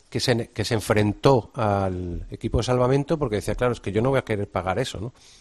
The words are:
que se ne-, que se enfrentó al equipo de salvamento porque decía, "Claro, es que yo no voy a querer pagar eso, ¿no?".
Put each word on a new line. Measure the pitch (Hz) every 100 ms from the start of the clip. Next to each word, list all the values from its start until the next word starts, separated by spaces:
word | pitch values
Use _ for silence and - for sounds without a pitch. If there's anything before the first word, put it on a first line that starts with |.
| _
que | 123
se | - 117
ne-, | 117
que | - 104
se |
enfrentó | 113 - 107 104 101 139 135 - -
al | 107 101 98 90 90 85 -
equipo | - 113 127
de | 110
salvamento | 123 123 139 139 160
porque | 143 104
decía, | - 104
"Claro, | 123
es | 117
que | -
yo | 98
no | 123
voy | 135
a | -
querer | 107 101
pagar | 98 90 92
eso, | 131 -
¿no?". | 113 - - -